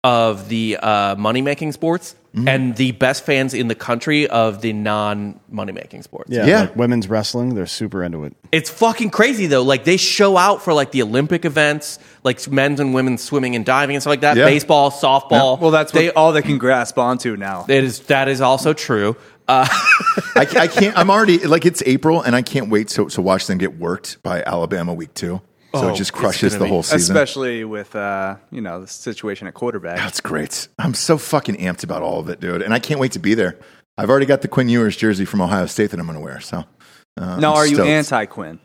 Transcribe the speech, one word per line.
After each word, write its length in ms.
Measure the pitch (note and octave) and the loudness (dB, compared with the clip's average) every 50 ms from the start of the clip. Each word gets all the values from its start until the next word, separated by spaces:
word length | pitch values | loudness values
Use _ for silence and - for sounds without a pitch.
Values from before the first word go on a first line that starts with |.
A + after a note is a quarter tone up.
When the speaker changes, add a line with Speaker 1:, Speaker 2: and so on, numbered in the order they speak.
| - | 2
Speaker 1:
of 440 | B2+ A#2+ A#2 A#2 A2+ G#2+ G2 G2 G2+ | 4 4 4 2 2 0 -4 -8 -6
the, 300 | A2+ A2+ A2+ A2 G2+ - | -4 -2 -2 -2 -4 -2
uh, 340 | - A2 G#2+ G2+ G2+ G2+ G2 G2 | 0 0 0 2 0 0 -2 -2
money-making 540 | G#2 G#2+ A#2 B2+ C3+ C#3+ C#3+ - D#3+ D3+ | -2 -2 0 0 -2 -2 -4 -4 -6 -8
sports 420 | C#3+ - E3 E3 E3+ F3+ - - - _ _ _ - | -6 -4 -2 -2 -2 -4 -6 -14 -20 _ _ _ -6
Speaker 2:
Mm-hmm. 140 | A2 A#2+ C3+ | -2 0 0
Speaker 1:
and 260 | C3+ C3 C3 B2+ A#2 | 0 0 0 -2 0
the 160 | G#2+ C3 B2+ | 0 0 0
best 340 | A2+ - C3 B2+ C#3+ - - | 2 2 2 2 2 -2 -2
fans 300 | - C#3+ C3+ C3+ C3 B2+ | 0 0 0 0 -2 -2
in 140 | A2 B2 A2+ | -4 -2 -2
the 80 | A2+ | -4
country 500 | - - - A#2+ A#2 - D#3+ D3+ D3 D3 | -6 -4 -4 -4 -4 0 0 0 0 0
of 340 | - - A#2 A2+ A2 G#2 G2 | 2 2 2 2 2 0 -2
the 120 | A2 A2+ | -4 -4
non-money-making 1300 | G#2+ G#2+ G#2+ G#2+ G#2 G#2+ G#2+ G#2 G#2 G#2 G#2 G2+ G2 - _ _ A2 G#2 G2+ G2 F#2 F2+ - - - G2 | -4 -2 -2 -2 -2 -2 -2 -2 -4 -6 -8 -10 -12 -16 _ _ -10 -10 -10 -10 -12 -14 -16 -18 -20 -20
sports. 280 | - - - - - - | -20 -18 -18 -18 -10 -4
Speaker 3:
Yeah, 140 | B2+ A#2 G#2 | -2 2 4
Speaker 2:
Yeah. 140 | C3+ F#3+ A3 | 4 4 4
Speaker 3:
like 120 | G3 - - | 2 0 0
women's 340 | A2+ A#2+ A#2+ B2 A#2 G#2 F#2 | 0 0 2 2 0 -2 -2
wrestling, 460 | A2+ G#2+ G#2 - - A#2+ A#2+ B2+ B2 | -2 -2 -2 -2 -4 -4 -4 -2 -2
they're 100 | G#2 F2+ | -4 -6
super 360 | E2+ - - A2 G2+ G2 F#2+ | -6 -6 -8 -8 -6 -6 -6
into 220 | F2 F2 E2+ D#2+ D2+ | -6 -6 -6 -8 -10
it. 100 | C#2+ - _ _ - | -12 -14 _ _ -4
Speaker 1:
It's 180 | - D#3+ D#3 - | -2 -2 -2 -4
fucking 420 | - - A3+ A3+ A3 - A#3 G#3 | -2 0 0 0 2 0 -4 -2
crazy, 360 | - - G#3+ C4+ C4+ G#3+ G3 | 2 2 2 2 2 -2 0
though. 160 | D#3+ C#3 B2+ | 2 2 4
Like, 220 | B2+ C3+ C#3 B2+ C3 | 4 4 2 2 2
they 120 | E3 F3+ | 2 2
show 400 | F#3 - - - - G#3 G3 F#3+ | 2 2 -2 2 4 4 4 6
out 240 | F3+ F3+ G3+ G3+ - | 6 4 4 2 0
for, 120 | - F3+ | 0 0
like, 180 | D#3+ D3 C#3 C#3 | 2 2 0 0
the 100 | - C3 | 0 -2
Olympic 420 | A#2 G#2+ A2+ C3 D3 D3+ F3+ E3 E3 | -2 2 0 0 0 0 -2 -2 -2
events, 560 | E3 C#3 D#3 D3+ D3 D3 D3+ - - - - - - - _ _ | -2 2 2 2 2 0 -2 -6 -12 -14 -16 -20 -20 -20 _ _
like, 260 | B2+ B2 - - C#3 | -2 -2 -2 -6 -2
men's 300 | C3+ C3+ C3+ C#3+ D3 C#3+ | 0 2 2 2 0 0
and 120 | C#3+ C3+ | 0 0
women's 300 | B2+ C3 C3 C3 B2 A2+ | 0 0 0 0 -2 -4
swimming 320 | - - C#3+ C#3+ C3 B2 B2 | -4 -4 -2 -2 -2 -2 -4
and 100 | A#2 G#2 | -2 0
diving 300 | C3 B2+ C3+ C#3+ C3+ C#3+ | 2 2 2 2 0 -2
and 80 | C#3 | -4
stuff 80 | - D3 | 0 0
like 120 | D3 B2+ | 0 2
that. 140 | D3 C#3+ A#2+ | 4 4 6
Speaker 2:
Yeah. 100 | A#2 C#3+ | 6 6
Speaker 1:
Baseball, 440 | C#3 C#3+ D3 D3 - D#3+ D3 C#3 C#3 | 6 6 4 4 4 4 6 6 4
softball. 720 | C3+ - - C3+ C3+ C#3 - - D3+ C#3+ C#3 C3 C3 C3 | 2 0 2 2 2 2 2 2 4 4 4 4 2 2
Speaker 4:
Well, 100 | E3+ D#3+ | 2 4
that's 220 | D#3 D#3 D3+ - | 4 4 2 2
Speaker 1:
They 140 | - E3 E3 | 2 2 2
Speaker 4:
what, 100 | E3+ - | 4 4
all 160 | D#3+ D#3 E3 | 4 4 4
they 100 | D#3 D3+ | 4 2
can 160 | C#3 D3 D3 B2+ | 0 0 -2 0
grasp 400 | A2+ B2+ C3 B2 A#2+ - - C3+ | 2 2 2 2 0 -2 0 0
onto 380 | B2 B2 B2+ B2 - B2 A2 | 0 2 0 -2 -2 -6 -6
now. 300 | G2+ G2+ G2 F#2+ F2+ F2 - | -4 -8 -8 -8 -8 0 2
Speaker 1:
It 160 | C3+ C3+ C3+ | 4 4 4
is, 160 | B2+ A#2 - | 2 -2 -8
that 260 | - - D3 C3+ C3+ | 0 0 2 2 2
is 140 | C3+ C#3 B2 | 0 0 2
also 320 | C3+ B2+ C3+ C3 - D#3 | 2 2 2 2 2 -2
true. 420 | D#3 - - - B2+ G#2 G2+ G#2 A#2 - - - _ _ _ | -2 -2 -2 -2 0 0 0 0 -2 -4 -12 -20 _ _ _
Uh, 220 | - C3 B2+ C3 - | 2 2 4 4 2
<laughs> 680 | - - - C6+ C6+ C6+ C6+ C6+ C6+ - - - - | 0 0 2 2 2 4 2 0 -2 -2 -4 0 2
Speaker 2:
I, 120 | - D3+ - - B3 | 2 2 4 2 2
I 80 | E3+ | 2
can't, 320 | E3+ - A#3+ G3+ G#3 - F3+ | 2 2 2 2 2 4 2
I'm 120 | F3 G3 | 4 4
already, 280 | G3 G#3+ A3 G3+ F3+ F3 | 4 4 6 4 4 4
like, 260 | - D3+ D#3 E3+ - | 4 2 2 4 2
it's 200 | F3 E3 - - | 2 0 2 0
April, 340 | C3 C3 C3 - D#3+ E3 E3 | 0 0 2 2 2 2 2
and 140 | - B2 A#2+ | 2 0 0
I 80 | B2 | 0
can't 260 | B2 - - C#3 A#2 G#2 | 0 -2 -4 -4 -2 0
wait 200 | A2 G#2 A2 - | 0 0 0 0
to, 200 | - - G#2 D2 | -2 -2 -2 -2
to 120 | - - | -2 -2
watch 240 | F2+ F#2+ F#2+ F#2 - | 0 2 0 0 0
them 120 | - G2+ F3+ | -2 -2 -2
get 200 | F#2+ F2+ D2+ E2 | -2 -4 -4 -6
worked 420 | F2 E2+ F2+ G2+ - - - _ _ | -6 -6 -6 -6 -8 -14 -16 _ _
by 180 | - F2+ F2 | -6 -6 -4
Alabama 500 | - - F2 F2 E2+ E2 G2 F2+ E2+ F2 | -4 -4 -4 -4 -4 -4 -4 -4 -4 -6
week 220 | F2 E2 E2 D2+ _ | -6 -8 -10 -14 _
two. 260 | - - F2 F2+ F#2 _ _ _ _ _ _ - | -10 -8 -8 -8 -8 _ _ _ _ _ _ -4
So 60 | C#3 | -2
Speaker 1:
Oh, 80 | B2+ F#2 | -2 -2
Speaker 2:
it 80 | G2+ | -2
just 140 | F#2+ G2 - | -2 -4 -6
Speaker 1:
it's 100 | - - | -4 -2
Speaker 2:
crushes 320 | - G2+ F2+ - A#2+ A2+ | -2 -2 0 2 0 0
Speaker 1:
gonna 80 | G#2+ G2 | 0 0
Speaker 2:
the 40 | G2 | -2
Speaker 1:
be 40 | G2 | 0
Speaker 2:
whole 120 | G2 F2 D#2+ | 0 -2 0
season. 320 | - D#3 F2+ F2 F2 F#2+ | 0 0 0 2 2 2
Speaker 4:
Especially 480 | D3+ C#3 C3 - C#3 C3 B2 A#2+ A2+ A2 | 2 2 0 -4 -6 -6 -6 -6 -6 -8
with, 320 | A2 G#2+ G#2 G2 _ - | -8 -10 -10 -12 _ -10
uh, 400 | G#2+ G2+ G2+ G2 G2 F#2+ F#2+ G2 G2 _ _ | -8 -6 -4 -4 -4 -6 -6 -8 -12 _ _
you 80 | - C3 | -12 -10
know, 220 | G#2+ F#2 E2+ F2+ | -10 -10 -10 -12
the 40 | F#2 | -14
situation 640 | F#2 - - - B2 A2 - - G#2+ G2 - G#2 F#2 | -16 -18 -12 -12 -12 -12 -8 -8 -10 -10 -8 -12 -16
at 60 | - | -10
quarterback. 420 | - B2 A#2+ A2+ G2+ E2+ E2+ F2 | -6 -6 -6 -6 -6 -8 -8 -8
Speaker 2:
That's 240 | F2+ F2 F2+ - - | -6 -8 -8 -8 -8
great. 480 | - - E2 D2+ D2+ - - - - _ _ - | -8 -6 -6 -6 -6 -6 -10 -12 -12 _ _ -4
I'm 160 | - E3+ B2 | -4 -4 -2
so 240 | - - - D#3+ D3+ | -2 0 0 0 0
fucking 380 | - - - C#3+ - - G2+ | 0 -2 -2 -2 -2 -2 -6
amped 260 | - F2+ F#2 F2 - | -4 -4 -6 -6 -8
about 180 | - E2+ F2 E2 | -8 -8 -6 -6
all 200 | E2 D#2+ E2 E2 | -4 -4 -4 -4
of 80 | D#2+ E2+ | -6 -8
it, 100 | F2 - | -10 -8
dude. 240 | - F2+ F2 F2 | -8 -6 -6 -4
And 100 | - G#2 | -2 -2
I 60 | A2+ B2 | -2 -2
can't 220 | - - D3+ C#3 | -2 -4 -2 -2
wait 100 | C3 C3 | -2 -4
to 80 | - F#2+ | -4 -4
be 160 | E2 G2+ A2 | 0 0 2
there. 240 | A2+ G2 F2 D#2 - - - _ _ _ _ _ - | 2 0 -2 -2 -8 -20 -20 _ _ _ _ _ -6
I've 100 | G#2 G2+ | 2 2
already 180 | C3 C#3 C#3 | 4 4 4
got 160 | C3 C#3+ C3 | 2 2 0
the 40 | - | 0
Quinn 220 | - - C#3 B2+ A#2+ | -2 0 0 2 2
Ewers 280 | A#2 A#2+ A2+ G#2+ F2+ | 2 2 2 0 0
jersey 280 | - - A2 G#2 F#2 G2 | 0 0 0 0 0 -2
from 160 | - - G2+ | -2 0 -2
Ohio 260 | F2+ F2 G2 F#2+ F2+ | 0 0 0 -2 -2
State 240 | E2 - - G#2+ G2+ | -2 0 -2 -2 -2
that 80 | - F2 | -2 -8
I'm 80 | E2+ | -8
gonna 140 | E2 D#2+ D2+ | -10 -10 -10
wear. 180 | D2+ C#2+ C2 D2 | -12 -12 -14 -14
So, 200 | - - - F2 D#2+ _ _ _ _ _ _ _ _ _ _ G#2 | -14 -10 -10 -10 -12 _ _ _ _ _ _ _ _ _ _ -10
uh, 200 | F#2 F#2 F2+ C#3 | -10 -8 -2 0
Speaker 4:
Now, 140 | D#3 D3+ D3+ | 2 2 4
Speaker 2:
I'm 20 | |
Speaker 4:
are 100 | D3+ D3+ | 4 4
you 80 | D3+ C#3+ | 4 4
Speaker 2:
stoked. 140 | C3+ - D3 | 4 4 4
Speaker 4:
anti-Quinn? 720 | D3+ D#3 D3 - C3+ A#2 G#2+ - - A#2 F#2 D2+ E2 - _ | 2 2 0 0 -2 -4 -4 -4 -10 -14 -14 -14 -14 -18 _